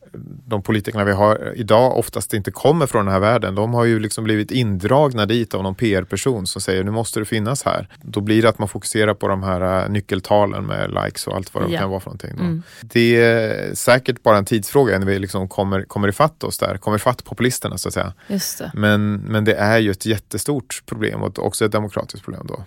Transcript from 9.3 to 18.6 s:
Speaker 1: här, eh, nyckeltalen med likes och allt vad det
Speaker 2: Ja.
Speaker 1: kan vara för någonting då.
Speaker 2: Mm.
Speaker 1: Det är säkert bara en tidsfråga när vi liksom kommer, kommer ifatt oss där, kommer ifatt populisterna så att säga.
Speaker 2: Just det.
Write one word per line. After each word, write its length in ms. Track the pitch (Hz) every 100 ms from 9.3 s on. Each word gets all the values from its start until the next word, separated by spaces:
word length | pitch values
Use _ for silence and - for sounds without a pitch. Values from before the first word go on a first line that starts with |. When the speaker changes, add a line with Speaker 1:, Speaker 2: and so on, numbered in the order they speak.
| 98
Speaker 1:
här, 400 | 95 90 92 92
eh, 60 | 101
nyckeltalen 760 | 104 - 98 - 104 101 101 -
med 240 | 50 50 50
likes 220 | 50 - -
och 100 | 95
allt 180 | 95
vad 100 | 101 98
det 40 |
Speaker 2:
Ja. 80 | 165
Speaker 1:
kan 100 | 98
vara 100 | 95
för 60 | 92
någonting 240 | 98 - -
då. 60 |
Speaker 2:
Mm. 200 | 175 165 - -
Speaker 1:
Det 420 | 117 117 117 117
är 520 | 117 117 110 104 98
säkert 480 | 98 - 127 - 120
bara 160 | 117 104
en 60 |
tidsfråga 540 | 95 113 - 143 123 95
när 80 | 98
vi 120 | 95
liksom 300 | 95 98 95
kommer, 340 | - 98 95
kommer 260 | 98 104 101
ifatt 360 | - 156 -
oss 140 | 104 -
där, 180 | 95 95
kommer 200 | - 104
ifatt 280 | 127 127
populisterna 540 | - 107 123 - 104 95
så 100 | 101
att 60 |
säga. 180 | 95 95 - -
Speaker 2:
Just 300 | 202 -
det. 120 | -